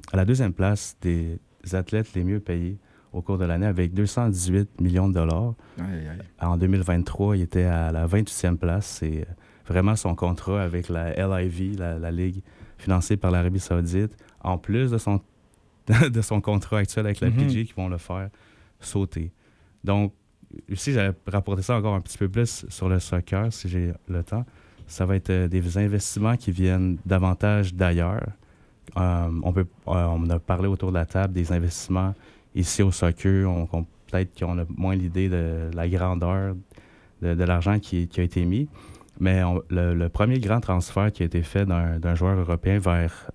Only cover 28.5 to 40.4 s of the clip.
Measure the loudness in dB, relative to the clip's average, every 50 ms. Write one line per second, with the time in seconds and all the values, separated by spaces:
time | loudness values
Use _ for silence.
28.5 | _ _ _ -20 _ _ _ -8 -4 0 0 2 2 2 0 0 -2 -2 0 0
29.5 | 0 0 0 -2 -4 _ -4 -2 0 2 2 2 2 0 0 0 0 0 0 0
30.5 | 0 0 2 0 0 0 0 0 0 0 0 0 0 0 0 0 0 -2 0 0
31.5 | 0 0 0 0 -2 -4 -4 -2 0 0 0 0 -2 -6 -10 -20 -20 -20 _ _
32.5 | -2 -2 -2 0 2 2 2 2 2 2 2 0 2 2 2 2 4 4 4 2
33.5 | 0 0 -2 -2 -2 -4 -4 -6 -10 _ _ -4 -2 -2 -2 -2 -4 -6 -4 -4
34.5 | -2 -2 -4 -4 -4 -4 -2 0 0 0 -2 -2 0 0 0 0 0 0 0 -2
35.5 | -2 -4 -4 -6 -4 -2 -2 0 0 0 0 0 0 0 0 0 0 0 -2 -2
36.5 | -4 -6 -10 _ -20 -20 -20 -20 -20 -20 -20 -20 _ -6 -2 0 0 2 2 2
37.5 | 2 2 2 2 2 0 0 -2 -2 -2 -2 -2 0 0 0 0 2 0 0 2
38.5 | 2 0 -2 -4 -6 -14 -20 -20 -20 -20 -20 -16 -6 -2 2 2 4 4 4 2
39.5 | 0 0 -2 -2 0 0 2 2 2 0 0 0 0 2 2 2 2 2